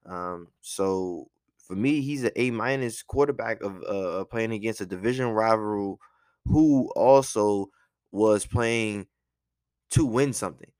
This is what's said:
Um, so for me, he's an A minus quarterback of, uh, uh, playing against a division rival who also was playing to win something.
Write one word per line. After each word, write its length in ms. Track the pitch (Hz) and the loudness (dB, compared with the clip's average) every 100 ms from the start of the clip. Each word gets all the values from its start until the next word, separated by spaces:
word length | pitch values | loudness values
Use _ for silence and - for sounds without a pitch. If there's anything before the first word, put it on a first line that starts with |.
| - | -12
Um, 420 | 90 90 87 85 _ | -10 -8 -10 -14 _
so 680 | - - 95 95 92 85 65 _ _ _ | -18 -4 -2 0 -4 -8 -12 _ _ _
for 160 | _ | _
me, 260 | 92 123 151 | -4 0 0
he's 240 | 135 143 | -2 -2
an 80 | 120 - | -4 0
A 140 | 123 | -2
minus 520 | 117 117 135 123 113 | -2 -2 -2 -4 -8
quarterback 600 | - 131 143 139 113 113 | -8 0 0 0 -4 -6
of, 200 | 101 92 | -6 -8
uh, 380 | - 101 95 87 | -6 -4 -4 -4
uh, 40 | |
playing 280 | 95 117 113 | -6 -4 -4
against 280 | 113 107 110 | -2 -4 -6
a 60 | 95 | -8
division 420 | 92 104 127 127 | -4 -2 0 -2
rival 680 | 110 110 110 107 104 101 95 _ _ _ _ | 2 4 4 2 -2 -4 -6 _ _ _ _
who 460 | - 151 156 139 123 | 0 4 6 4 2
also 720 | - 117 135 131 - 107 101 98 _ _ _ _ | 2 6 6 6 0 0 0 -4 _ _ _ _
was 340 | 95 107 104 - | 2 4 4 2
playing 600 | 120 117 117 110 104 95 _ _ _ _ _ _ _ _ | -2 0 0 -2 -4 -10 _ _ _ _ _ _ _ _
to 140 | - | 0
win 280 | 151 113 139 | 2 2 0
something. 380 | 120 95 78 - | -2 -8 -10 -20